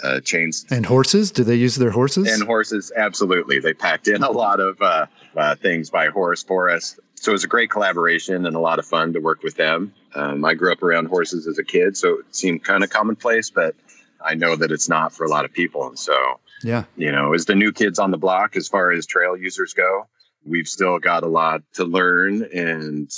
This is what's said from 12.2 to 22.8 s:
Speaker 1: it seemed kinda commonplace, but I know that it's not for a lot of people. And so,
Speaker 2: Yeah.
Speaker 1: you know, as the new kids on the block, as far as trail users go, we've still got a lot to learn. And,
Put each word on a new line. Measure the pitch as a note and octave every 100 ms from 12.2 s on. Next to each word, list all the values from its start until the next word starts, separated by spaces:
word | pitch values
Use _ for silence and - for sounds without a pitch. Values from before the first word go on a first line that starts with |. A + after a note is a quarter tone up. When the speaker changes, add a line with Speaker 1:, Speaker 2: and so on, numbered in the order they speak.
Speaker 1:
it | -
seemed | - F#2+ E2
kinda | - G2 G2
commonplace, | A2 G#2+ G#2+ A#2+ A2+ A2
but | - D#2+ - _ - _ _
I | D#2+
know | D#2+ E2+
that | D#2+ D#2
it's | D#2 -
not | D#2+ D#2+
for | -
a | D#2+
lot | D2
of | C#2
people. | - E2+ D2+ C2
And | -
so, | - C#2 C2 B1+ _ -
Speaker 2:
Yeah. | A#2 A#2 G#2+ -
Speaker 1:
you | D2+
know, | C#2+ C#2+
as | D#2 -
the | G2
new | G#2+
kids | - G#2 F2
on | G2
the | F2+
block, | F#2 F#2 G#2 F#2+
as | E2
far | G2 F2+
as | E2+
trail | - F2+ F2+ F#2
users | F#2 F#2+ F2+
go, | - F#2 G2 G#2+ _ _ _ -
we've | E2+ D#2
still | - F#2 F2
got | F2+ E2+
a | E2
lot | E2 D#2+ D#2+ -
to | -
learn. | F2+ F2+ F2+ F2+ F#2+ G#2 A2+
And, | F2 E2+ D#2+